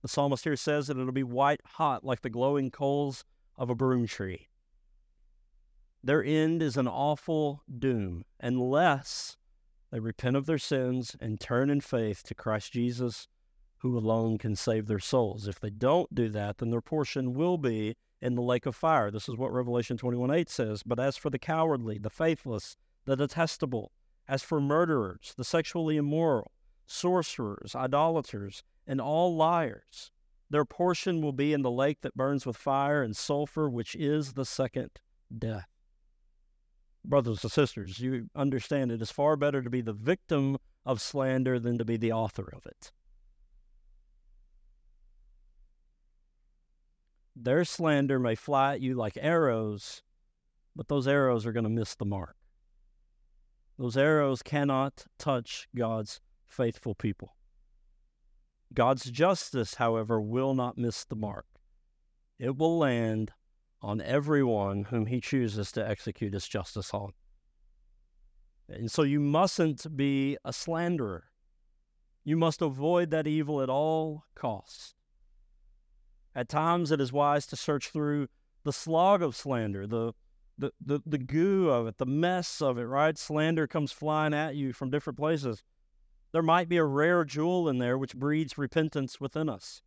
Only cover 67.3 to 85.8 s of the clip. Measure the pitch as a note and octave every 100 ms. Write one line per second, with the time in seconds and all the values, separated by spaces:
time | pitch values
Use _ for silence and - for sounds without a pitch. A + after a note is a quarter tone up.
67.3 | _ _ _ _ _ _ _ _ _ -
68.3 | _ _ _ - G2 A2+ - C#3+ D3 C#3+
69.3 | D3+ F#3+ - E3 C3+ D#3+ C#3+ C#3 C#3 C3+
70.3 | C#3 C#3 - - E3 E3+ E3+ A2 E2+ _
71.3 | _ _ _ _ _ _ _ _ _ D3
72.3 | D#3+ E3 - D#3+ C3+ D3+ F3 E3+ D#3+ D3+
73.3 | D#3 D3 D3 C3 C3+ D#3 D#3+ D#3 D3+ _
74.3 | - B2+ G2+ - - - _ _ _ _
75.3 | _ _ _ _ _ _ _ _ _ _
76.3 | B2 B2 D3 D#3+ F3 D#3 D3+ C3 C#3 C#3+
77.3 | D3 - C#3 - D3 - D#3 D3 D3 C3+
78.3 | _ _ _ D3 - D#3+ D#3+ F#3 G3+ D#3+
79.3 | - C#3 B2 G#2+ G2 G2+ A#2 A2+ - _
80.3 | _ _ - C#3 _ - C#3+ D#3+ D3 B2+
81.3 | D3+ F#3+ F#3+ F3 B2 A2+ - B2+ C#3+ E3+
82.3 | F#3 E3+ - C#3+ A#2+ A#2+ C#3 D#3 D3+ -
83.3 | D3+ D#3 E3 D3+ D#3+ C#3+ - D3+ D#3 D3+
84.3 | D3+ D#3 D3 C3+ A#2 C3 C#3+ D3+ B2 D3+
85.3 | D#3+ C3+ G#2+ _ _